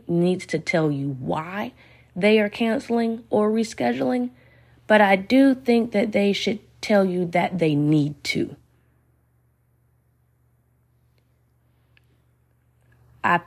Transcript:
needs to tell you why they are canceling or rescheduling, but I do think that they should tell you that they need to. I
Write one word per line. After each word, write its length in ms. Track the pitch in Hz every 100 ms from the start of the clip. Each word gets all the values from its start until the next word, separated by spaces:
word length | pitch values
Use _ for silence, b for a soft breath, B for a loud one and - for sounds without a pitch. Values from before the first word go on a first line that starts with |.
| -
needs 380 | 170 175 185 -
to 100 | 165
tell 320 | - 170 156
you 180 | 143 139 131
why 540 | 143 156 160 196 240 b b b b -
they 240 | 202 220
are 100 | 208
canceling 760 | - 226 220 - 233 226 226 -
or 220 | - 208
rescheduling, 800 | 220 220 - 240 240 262 254 247 b b b b b -
but 140 | 214
I 140 | 202 196
do 380 | 190 262 277
think 380 | 262 254 233 233
that 200 | 202 208
they 220 | 208 202
should 260 | 196 - 214 - _
tell 240 | - 208 190
you 200 | 180 175
that 340 | 175 175 185
they 160 | 160 147
need 460 | 147 156 147 147 -
to. 300 | - - - _ _ _ _ _ _ _ _ _ _ _ _ _ _ _ _ _ _ _ _ _ _ _ _ _ _ _ _ _ _ _ _ _ _ _ _ _ _ _ _ _ _ _ _ _ _
I 160 | - 175